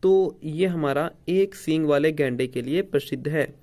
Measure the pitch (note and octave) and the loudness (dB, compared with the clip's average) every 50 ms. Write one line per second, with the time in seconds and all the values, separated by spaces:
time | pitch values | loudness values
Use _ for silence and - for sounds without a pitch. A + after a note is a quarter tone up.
0 | - F#3 F#3+ F#3+ F#3 D#3 - - - D#3 D3+ D#3 F#3 F#3 F3+ E3 D3+ C#3 C3+ C#3+ | 4 4 4 4 4 0 -2 -8 -10 -10 -4 -2 -2 0 0 0 -2 0 0 0
1 | D#3 E3 - - _ - F3 F#3+ G3 G3 - - - - D#3+ D#3+ D#3 D3 D3 C#3+ | -2 -4 -6 -10 _ -2 2 2 2 0 -2 -10 -2 0 0 0 2 2 2 4
2 | D3 E3 D#3 D3+ D3 C3 B2 B2 C3 B2+ B2+ B2+ A#2+ B2+ D3 F3+ G3 F#3+ - C#3+ | 2 2 2 2 0 0 0 -2 -4 -4 -4 -6 -6 -2 -2 -2 -2 0 -2 -4
3 | C3+ - - C3 - D3 D3+ D#3+ C3+ - - - | -2 -2 -8 -6 -6 -4 -2 -2 -2 -2 -4 -16